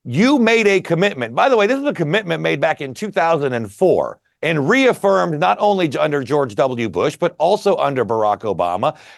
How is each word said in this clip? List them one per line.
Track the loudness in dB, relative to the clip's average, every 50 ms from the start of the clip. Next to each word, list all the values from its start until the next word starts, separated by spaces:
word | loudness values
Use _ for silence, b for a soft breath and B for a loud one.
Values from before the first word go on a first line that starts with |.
| _
You | -4 0 2 4 4 4 4
made | 4 2 2 4 4
a | 2 2 2
commitment. | 0 0 0 0 0 0 -2 -4 -6 -4 -2
By | 0 2 2
the | 4
way, | 2 2
this | 2 0 -2
is | -2
a | -4
commitment | -2 -2 -2 -2 -2 -2 -2 -4 -4 -2
made | -2 -2 -2 0
back | 0 -2 -2 -4
in | -8 -12 -10
two | -10 -10 -4
thousand | -2 0 0 2 0 0 0 -2
and | -2 -4 -6 -8
four | -2 0 2 2 2 2 0 -4 -8 -14 _ _ _ _ -4
and | -2 -2 0 0 2
reaffirmed | 2 4 4 2 2 2 2 2 2 2 0 0 -2 0
not | 0 0 0 2
only | 0 0 2 0 0
j-, | -2 0 -2
under | -2 0 0 -4 -2
George | -2 0 0 0 -2 0
W. | 0 0 0 0 -2 -4 -4
Bush, | -2 -2 -2 -2 -2
but | -2 -4 -4 -2 -2
also | 0 0 0 0 2 0 0
under | 2 0 -2 0 -2 -2
Barack | 0 0 0 0 0 0 -2
Obama, | -2 -4 -2 -2 -2 -2 -2 -2 -2 -2 B B B B B